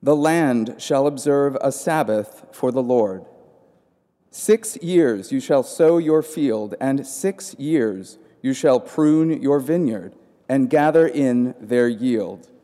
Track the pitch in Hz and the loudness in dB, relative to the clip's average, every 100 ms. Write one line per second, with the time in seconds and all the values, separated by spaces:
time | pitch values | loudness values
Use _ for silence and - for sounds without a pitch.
0 | 131 147 147 165 151 120 110 - - 139 | 2 2 2 2 2 0 -2 -8 -2 0
1 | 139 143 143 143 143 131 135 131 - 160 | 0 -2 0 2 2 0 -4 -4 -2 -2
2 | 120 107 104 - - - 127 127 123 123 | 0 -2 -4 -12 -20 -6 -2 -2 0 2
3 | 107 92 - - _ _ _ _ _ _ | 0 -4 -14 -20 _ _ _ _ _ _
4 | _ _ _ - - 220 - - 165 180 | _ _ _ -12 0 0 0 -10 0 2
5 | 151 107 95 135 131 147 123 - 160 170 | 2 0 -4 -6 0 0 0 2 4 4
6 | 160 156 151 - 143 107 107 - 135 135 | 2 0 0 -4 -2 -2 -6 -6 -2 -2
7 | - - 196 196 - - 135 156 113 95 | -4 -6 -6 -6 -14 -12 -2 0 0 -2
8 | 95 - - _ 127 131 156 127 - - | -12 -20 -20 _ -6 0 2 2 0 0
9 | 151 151 160 156 135 143 131 170 160 107 | 2 4 2 0 0 0 0 -2 0 -4
10 | 92 - _ _ _ 131 127 151 147 160 | -10 -18 _ _ _ 0 2 2 4 4
11 | 165 143 135 123 123 - 107 123 120 113 | 4 2 0 0 -2 -4 -2 2 2 0
12 | 127 117 92 98 - _ | -2 -2 -4 -10 -18 _